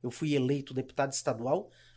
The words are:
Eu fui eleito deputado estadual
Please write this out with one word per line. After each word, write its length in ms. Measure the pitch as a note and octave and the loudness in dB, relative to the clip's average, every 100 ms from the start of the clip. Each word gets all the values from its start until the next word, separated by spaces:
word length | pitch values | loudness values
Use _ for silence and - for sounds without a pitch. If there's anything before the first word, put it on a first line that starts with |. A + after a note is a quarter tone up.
Eu 80 | C3 | -8
fui 240 | - D#3 | -4 2
eleito 400 | C#3+ B2+ C#3+ C3+ | 2 4 0 0
deputado 380 | B2+ C3 - C#3 | -4 -4 -2 0
estadual 580 | C3 - A2+ A#2+ D#3+ G3+ - - | 0 0 -2 0 0 -2 -18 -20